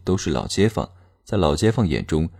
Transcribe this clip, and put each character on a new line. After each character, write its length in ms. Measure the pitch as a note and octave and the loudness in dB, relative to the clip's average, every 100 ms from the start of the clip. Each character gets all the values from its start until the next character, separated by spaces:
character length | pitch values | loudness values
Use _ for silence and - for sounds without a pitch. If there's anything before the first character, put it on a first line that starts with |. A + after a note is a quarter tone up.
都 120 | - F#2 | -2 -2
是 140 | - | 0
老 160 | C2 - | -2 -2
街 240 | - G#2 | 0 0
坊， 220 | - - - _ _ | 0 -6 -10 _ _
在 120 | - G#2 | -6 0
老 200 | E2 D2+ | 2 2
街 160 | G#2+ | 2
坊 160 | A2+ G2 | 2 0
眼 180 | B1+ - | 0 -2
中， 240 | D#2+ D#2+ | -2 -2